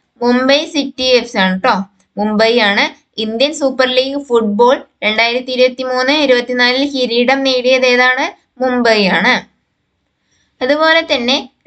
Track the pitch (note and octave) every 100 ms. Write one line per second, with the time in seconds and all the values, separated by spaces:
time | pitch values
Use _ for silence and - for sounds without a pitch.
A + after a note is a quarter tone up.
0 | _ _ A#3+ B3 C4 C#4+ D#4+ D4+ C#4 -
1 | B3+ B3 A#3+ A3 F#3 F#3 B3+ G3+ G3 _
2 | _ - G#3+ G#3 A3+ A#3+ G#3 G#3 D4 -
3 | _ - A3 A3+ C#4 D#4 C#4 B3+ B3+ B3+
4 | C4+ C#4 C#4+ A#3 A3 G#3 A#3+ C#4+ - _
5 | G#3 A3 A#3 A#3+ B3+ B3 B3+ B3+ B3+ B3+
6 | B3+ D4+ C#4 B3 A#3+ B3 B3 B3+ C#4+ C#4
7 | B3 A#3 B3 C4+ C4+ B3+ B3 C4 B3+ B3
8 | B3+ B3+ D#4+ - _ _ B3+ B3 A#3 A3
9 | F#3+ E3 G#3+ A3+ - _ _ _ _ _
10 | _ _ _ _ _ _ B3+ D4 D#4+ E4
11 | E4 D4 A#3+ C#4 - _